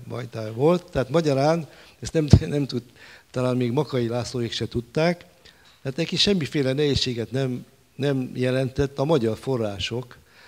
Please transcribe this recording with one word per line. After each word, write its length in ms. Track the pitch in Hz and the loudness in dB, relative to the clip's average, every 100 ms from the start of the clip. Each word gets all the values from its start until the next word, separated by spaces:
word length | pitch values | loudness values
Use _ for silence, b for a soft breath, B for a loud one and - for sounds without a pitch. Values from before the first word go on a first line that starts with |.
| - | -12
bajtája 440 | 113 120 113 110 | -10 -10 -8 -8
volt, 380 | 113 147 175 - | 0 2 2 0
tehát 180 | 139 123 | -4 0
magyarán, 600 | 156 151 135 147 170 147 B B B | 0 2 2 4 2 -2 B B B
ezt 140 | 120 | -4
nem, 160 | 160 147 - | 0 6 6
nem 260 | 165 147 139 | 6 -2 -2
tud, 160 | 120 - - B B B | -6 -8 -20 B B B
talán 260 | 127 127 123 | -4 0 0
még 140 | 120 | 0
Makai 380 | 127 151 131 117 | 0 0 -2 -2
Lászlóék 440 | 120 113 127 113 | -2 -4 -4 -4
se 160 | - 110 | -4 -4
tudták, 560 | 123 117 - 165 175 - _ B B B B | -6 -4 0 0 0 -8 _ B B B B
tehát 160 | 135 135 | -10 -4
neki 180 | 160 185 | -4 0
semmiféle 560 | - 196 135 156 131 | 2 2 0 0 0
nehézséget 580 | 135 151 127 - 120 110 | 2 2 2 0 -4 -4
nem, 340 | 135 135 123 - _ _ | -2 -2 -4 -10 _ _
nem 360 | - 143 135 127 | -4 -2 0 -2
jelentett 640 | - 127 127 131 - 139 139 | -2 0 0 -2 0 -2 0
a 60 | |
magyar 340 | 139 160 113 110 | 2 2 2 -2
források, 800 | - 131 107 98 - 117 123 - B B | -2 -2 -2 -4 -6 -6 -8 -18 B B